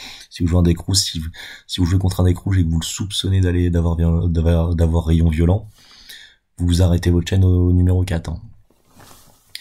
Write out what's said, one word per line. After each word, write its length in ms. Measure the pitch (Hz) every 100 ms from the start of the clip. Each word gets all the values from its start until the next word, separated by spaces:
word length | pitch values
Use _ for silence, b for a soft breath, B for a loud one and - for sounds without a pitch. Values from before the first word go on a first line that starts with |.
| B B -
Si 120 | -
vous 60 | 82
jouez 120 | 87
un 40 |
deck 160 | 87 85
rouge, 180 | - 95
si 220 | - 85
vous, 100 | 80 B B B -
si 140 | -
vous 40 | 87
jouez 140 | 95
contre 220 | 95 -
un 20 |
deck 140 | 92 90
rouge 200 | - 95
et 60 |
que 60 | 85
vous 100 | 82
le 60 | -
soupçonnez 560 | - 113 - 92 95
d'aller, 280 | 92 87 87
d'avoir, 280 | 85 85 82
d'avoir, 760 | 82 82 85 82 82 85 85
d'avoir 320 | 82 82 82 80
rayon 240 | 82 82
violent, 400 | 78 85 101 - B B B B B B B _ -
vous 240 | 90 85
arrêtez 300 | 90 85 87
votre 160 | 87 85
chaîne 160 | 95
au 300 | 92 90 90
numéro 300 | 90 90 92
quatre, 260 | 90 85 -
hein. 120 | 82 - - _ _ _ - - - - _ _ B